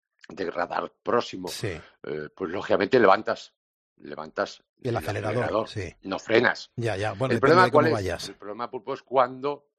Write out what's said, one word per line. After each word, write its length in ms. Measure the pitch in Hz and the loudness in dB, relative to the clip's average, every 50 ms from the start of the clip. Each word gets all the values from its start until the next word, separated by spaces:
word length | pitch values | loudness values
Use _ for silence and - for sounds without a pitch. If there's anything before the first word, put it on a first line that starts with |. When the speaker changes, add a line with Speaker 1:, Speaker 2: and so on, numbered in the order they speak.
| _ _ _ _ - - | _ _ _ _ -20 -16
Speaker 1:
de 220 | - - 90 85 | -10 -8 -8 -6
radar 420 | - 85 87 85 82 85 85 - - _ _ | -4 -4 -4 -2 -4 -6 -6 -6 -10 _ _
próximo, 420 | - 110 120 - - - 92 90 | -2 0 0 -2 -4 -8 -10 -10
Speaker 2:
Sí. 220 | 87 - - 117 101 | -10 -8 -8 -6 -8
Speaker 1:
eh, 600 | 85 80 - - _ _ - - 73 76 76 - - | -8 -10 -14 -18 _ _ -10 -8 -8 -8 -8 -10 -10
pues 160 | - 95 80 | -8 -8 -6
lógicamente 480 | 90 101 90 - 104 87 104 - - 123 | -6 -6 -2 0 2 2 2 4 6 6
levantas, 560 | 110 95 98 107 107 113 107 - - - _ _ _ _ _ _ _ _ _ _ | 8 8 6 6 2 -2 -6 -6 -8 -14 _ _ _ _ _ _ _ _ _ _
levantas 640 | - 73 73 73 78 78 - - 98 - - - _ _ _ _ | -16 -14 -12 -12 -12 -8 -6 -4 -4 -4 -6 -12 _ _ _ _
Speaker 2:
El 80 | - 123 | -6 -4
Speaker 1:
el 60 | 117 | -4
Speaker 2:
acelerador, 480 | 104 - 107 101 104 104 107 110 123 113 | -4 -4 -4 -6 -4 -4 -4 -4 -2 -2
Speaker 1:
acelerador. 240 | 85 92 110 107 - | -2 -2 -2 -2 -4
Speaker 2:
sí. 260 | - 107 92 80 - _ | -6 -10 -10 -10 -12 _
Speaker 1:
No 160 | - 95 95 - | -8 -8 -8 -8
frenas. 520 | - - 110 113 117 101 82 - - - _ | 0 2 4 4 4 4 0 -2 -8 -12 _
Speaker 2:
Ya, 200 | 123 113 113 98 | -6 -4 -4 -2
ya. 160 | 95 104 107 | -2 -4 -4
Bueno, 200 | 98 98 131 127 | -4 -4 -2 -2
Speaker 1:
El 40 | 113 | 0
Speaker 2:
depende 40 | 113 | 2
Speaker 1:
problema, 240 | 113 139 165 185 185 | 6 6 8 8 8
Speaker 2:
de 60 | 175 | 6
cómo 80 | - 151 | 6 4
Speaker 1:
¿cuál 60 | - - | 4 4
es? 40 | |
Speaker 2:
vayas. 360 | 113 107 95 87 85 - - 101 | 2 0 0 -2 -4 -4 -6 -12
Speaker 1:
El 60 | - | -14
problema, 340 | - 98 101 104 113 120 - | -14 -14 -12 -10 -10 -10 -10
Pulpo, 240 | 127 120 98 123 139 | -10 -10 -8 -8 -8
es 80 | - | -10
cuando 640 | - _ 123 131 120 127 131 131 131 147 143 139 _ _ _ | -8 _ 2 2 2 2 0 -4 -6 -6 -6 -6 _ _ _